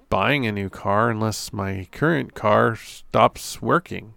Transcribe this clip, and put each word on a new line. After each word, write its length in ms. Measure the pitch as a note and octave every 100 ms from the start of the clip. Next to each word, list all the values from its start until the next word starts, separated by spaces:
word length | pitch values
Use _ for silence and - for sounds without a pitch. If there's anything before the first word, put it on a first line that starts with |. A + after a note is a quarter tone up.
| -
buying 340 | G2 G#2+ C#3+
a 80 | A2+
new 160 | G2+ G2
car 400 | - G2 G2+ A#2
unless 420 | G#2+ A2 - -
my 380 | G#2 G2 F#2+ F#2
current 420 | - D3+ D3+ A2+
car 420 | - G#2 G#2+ A#2 A2+
stops 840 | - - - A2+ A#2+ - - -
working. 500 | A2+ D#3+ - D3+ G#2+